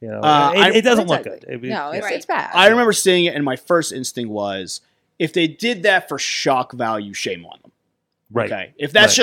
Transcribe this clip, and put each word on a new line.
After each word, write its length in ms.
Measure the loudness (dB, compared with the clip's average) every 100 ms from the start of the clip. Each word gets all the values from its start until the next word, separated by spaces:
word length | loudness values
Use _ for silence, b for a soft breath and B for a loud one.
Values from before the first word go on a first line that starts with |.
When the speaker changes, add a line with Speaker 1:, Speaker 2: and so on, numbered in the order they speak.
Speaker 1:
you 80 | -10
know, 120 | -6
Speaker 2:
Uh, 320 | -2 0 0
Speaker 1:
it, 40 | 2
Speaker 2:
I 100 | 2
Speaker 1:
it 100 | 4
doesn't 240 | 2 2 0
look 140 | -2
Speaker 3:
Exactly. 260 | -4 -14 -12 -10
Speaker 1:
good. 80 |
It, 20 | -8
it, 40 |
Speaker 3:
No, 200 | -6 -6
it's, 120 | -8
Speaker 4:
Right. 100 | -6 -8
Speaker 3:
it's 100 | -6
bad. 240 | -6 0
Speaker 2:
I 140 | 6 6
remember 240 | 6 4
seeing 340 | 4 4 4 4
it, 80 |
and 100 | 0
my 120 | -2 -2
first 360 | 2 2 0
instinct 380 | -6 -8 -6 -6
was, 480 | -4 -4 -4 -8 -12 _ _ _ -4
if 140 | -2
they 140 | 2 0
did 380 | 0 -4 0
that 240 | 2 2 0
for 100 | -6
shock 540 | -4 -2 0 0 0
value, 400 | -4 -2 -2 -6
shame 320 | -8 -6 -8 -12
on 120 | -20
them. 80 | _ _ _ _ _ _ _
Speaker 1:
Right. 180 | -2 -2
Speaker 2:
Okay. 220 | -4 -8 -8
If 140 | -2
that's 200 | 0 0
Speaker 1:
Right. 40 | -2